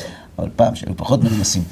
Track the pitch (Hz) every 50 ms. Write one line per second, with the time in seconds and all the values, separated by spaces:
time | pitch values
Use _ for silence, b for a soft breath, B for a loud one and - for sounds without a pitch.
0 | B B B B B B - - - - - - 117 117 - - - - - -
1 | - - 131 127 113 113 110 104 95 - - 92 87 -